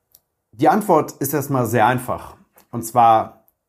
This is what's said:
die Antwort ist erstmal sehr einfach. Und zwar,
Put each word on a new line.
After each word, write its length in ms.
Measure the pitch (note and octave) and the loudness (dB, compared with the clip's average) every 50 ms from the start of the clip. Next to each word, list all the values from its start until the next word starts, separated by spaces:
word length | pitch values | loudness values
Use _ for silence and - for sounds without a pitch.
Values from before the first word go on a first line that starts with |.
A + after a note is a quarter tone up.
| _ _ _ _ _ _ _ _ _ _ | _ _ _ _ _ _ _ _ _ _
die 160 | _ G#2+ C#3+ D#3 | _ -2 0 2
Antwort 440 | E3+ G#3+ G#3 G#3 F3 D3+ C#3 - - - | 2 2 2 2 2 2 2 -2 -6 -8
ist 160 | C#3 C3 D#3 | -6 -4 -4
erstmal 320 | D3 C3 - C#3 B2+ A#2+ G#2+ | -4 -4 -2 -2 -2 -2 0
sehr 180 | A2+ A#2 G#2+ | 2 2 2
einfach. 520 | A#2 B2+ B2 - - F#2 E2 - - - - _ _ _ _ _ _ | 2 2 0 -4 -6 -8 -8 -10 -16 -20 -20 _ _ _ _ _ _
Und 120 | - A2 - | -12 -12 -10
zwar, 600 | - - B2 A#2+ A#2 A2+ A2 G2 - - _ _ _ _ _ _ | -4 0 2 4 4 4 2 0 -4 -12 _ _ _ _ _ _